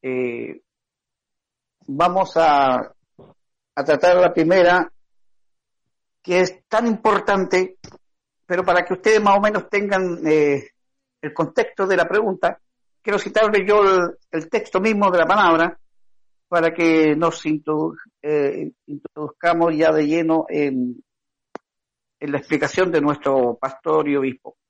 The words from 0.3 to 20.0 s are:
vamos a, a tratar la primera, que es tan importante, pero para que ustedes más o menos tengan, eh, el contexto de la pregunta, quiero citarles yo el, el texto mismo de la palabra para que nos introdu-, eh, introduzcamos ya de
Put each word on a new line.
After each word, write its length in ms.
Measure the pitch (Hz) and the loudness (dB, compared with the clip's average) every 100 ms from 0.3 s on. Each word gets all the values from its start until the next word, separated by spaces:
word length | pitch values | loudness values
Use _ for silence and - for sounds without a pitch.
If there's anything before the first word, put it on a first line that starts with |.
| 120 117 - _ _ _ _ _ _ _ _ _ _ _ _ - | -8 -12 -16 _ _ _ _ _ _ _ _ _ _ _ _ -14
vamos 500 | 139 175 180 185 - | 0 0 2 -2 2
a, 400 | 160 143 139 123 - _ _ _ - _ _ _ _ | 2 4 2 0 -4 _ _ _ -20 _ _ _ _
a 100 | - | -8
tratar 320 | 139 143 180 180 | 0 2 4 4
la 180 | 180 | 4
primera, 580 | 175 165 190 175 180 170 - _ _ _ _ _ _ _ _ _ _ _ _ | 2 2 4 4 2 -2 -10 _ _ _ _ _ _ _ _ _ _ _ _
que 200 | - 180 | -2 0
es 240 | 180 185 _ | 0 -2 _
tan 180 | 220 233 | -2 -2
importante, 920 | 214 214 202 208 196 185 185 185 - - - _ _ _ _ | -2 0 0 0 -2 0 -2 -2 -8 -20 -20 _ _ _ _
pero 180 | _ 180 | _ -4
para 220 | 185 175 | 0 0
que 80 | 175 | 0
ustedes 300 | 185 214 220 | -2 2 2
más 160 | 208 202 | 4 4
o 20 | |
menos 260 | 208 208 - | 2 -2 -4
tengan, 480 | 202 202 196 185 170 156 | -4 -2 -2 -2 -4 0
eh, 460 | 156 147 143 139 _ _ _ _ _ | 2 2 0 -4 _ _ _ _ _
el 100 | 151 | -14
contexto 540 | 151 156 - - - 190 | -6 -4 -2 -4 -2 -2
de 100 | 185 | 0
la 100 | 165 | 0
pregunta, 540 | 202 214 190 170 - _ _ _ _ | 0 -2 -2 -4 -4 _ _ _ _
quiero 180 | - 202 | -4 -4
citarles 480 | - 214 220 214 190 | -2 0 2 0 2
yo 160 | 208 | 4
el, 360 | 202 185 175 - _ | 4 2 0 -6 _
el 200 | 165 156 | -8 -4
texto 280 | 220 214 185 | -6 -4 -4
mismo 320 | 208 214 202 | -2 0 2
de 80 | 180 | 2
la 60 | |
palabra 540 | 165 202 190 165 165 - - _ _ _ _ _ _ | 2 2 4 2 0 -4 -20 _ _ _ _ _ _
para 280 | 175 165 | -2 0
que 420 | 165 165 160 156 151 | 0 2 4 4 2
nos 300 | 165 165 156 | 0 -2 -6
introdu-, 500 | 156 151 156 160 160 - _ | -6 -4 -4 -4 -8 -20 _
eh, 520 | 147 151 139 - - - _ | -4 -2 0 -4 -10 -14 _
introduzcamos 880 | 147 - - 151 - 170 170 170 | -16 -16 -14 -14 -4 -2 0 0
ya 160 | 156 160 | 2 2
de 160 | 156 | 2